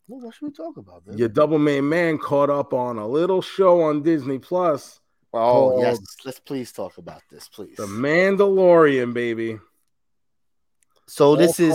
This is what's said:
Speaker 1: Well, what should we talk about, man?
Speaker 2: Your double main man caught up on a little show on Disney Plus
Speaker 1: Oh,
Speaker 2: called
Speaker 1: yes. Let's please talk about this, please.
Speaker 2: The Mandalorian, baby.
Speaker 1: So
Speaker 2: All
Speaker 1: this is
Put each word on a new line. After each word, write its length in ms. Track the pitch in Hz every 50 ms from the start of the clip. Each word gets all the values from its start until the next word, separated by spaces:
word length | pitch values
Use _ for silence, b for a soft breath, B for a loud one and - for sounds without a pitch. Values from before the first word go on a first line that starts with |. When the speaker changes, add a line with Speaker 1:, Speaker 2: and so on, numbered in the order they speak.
| _ -
Speaker 1:
Well, 140 | 226 269 247
what 120 | 226 -
should 120 | _ 294
we 40 | 294 285
talk 240 | - 320 339 294
about, 300 | - 104 92 87 87 85
man? 120 | 98 101 107
Speaker 2:
Your 100 | 120 113
double 320 | 101 151 151 151 156 151
main 280 | 147 151 143 139 139 143
man 300 | 156 175 175 165 156 135
caught 320 | - - 143 143 143 139
up 220 | 143 143 135 - -
on 240 | 127 123 123 120 110
a 80 | 104
little 360 | 110 131 156 175 180 190 185 -
show 380 | - - - 196 185 175 175 160
on 200 | 156 147 147 143
Disney 380 | 165 165 151 123 135 135 127
Plus 580 | 120 - 180 180 180 170 147 135 - - - _ _ _ _ _ _ _ -
Speaker 1:
Oh, 60 | 117
Speaker 2:
called 420 | 113 120 123 120 135 131 127 127 123
Speaker 1:
yes. 160 | 120 117 107 95 - - - -
Let's 160 | 135 127 -
please 320 | _ - 143 131 120 - -
talk 260 | - 101 90 - -
about 240 | 85 85 78 76 - _
this, 180 | - 73 - -
please. 280 | - - 98 - -
Speaker 2:
The 100 | - 107
Mandalorian, 1300 | 98 98 110 127 143 156 175 185 196 196 190 202 202 196 190 185 180 175 170 160 147 135 131 123 120 117
baby. 460 | 120 120 120 113 113 113 113 110 107 - _ _ _ _ _ _ _ _ _ _ _ _ _ _ _ _ _ _ _ _ _ _ _ _ _ _ _ _ -
Speaker 1:
So 200 | - - 147 143
Speaker 2:
All 80 | 151
Speaker 1:
this 240 | 151 175 175 170 -
is 140 | 175 160 156